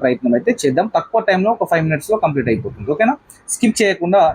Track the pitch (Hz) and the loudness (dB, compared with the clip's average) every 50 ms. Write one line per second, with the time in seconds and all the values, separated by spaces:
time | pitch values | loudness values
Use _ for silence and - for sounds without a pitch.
0 | 135 127 127 120 - 120 120 120 - 233 247 - - 139 127 156 190 220 - 170 | 2 0 0 0 0 0 0 2 2 0 -2 0 0 0 2 2 -2 0 -2 -4
1 | - - - 226 214 214 190 185 185 220 233 - 185 - 175 165 160 160 156 147 | -4 0 -2 -2 0 2 0 2 2 0 0 -2 -2 -2 0 0 0 0 -2 -4
2 | - - 214 214 - 160 143 143 120 123 113 - 131 131 - - 101 117 151 151 | -2 -2 -2 0 0 0 0 0 0 0 -2 -2 -2 -8 -10 -8 -6 -6 -2 0
3 | 220 233 285 294 _ _ - - _ - - - - 220 214 - 220 196 190 - | 2 0 0 -2 _ _ -20 -20 _ -12 -6 -2 -2 -2 0 0 0 0 0 -2
4 | 170 175 190 202 170 160 | -2 2 4 4 4 4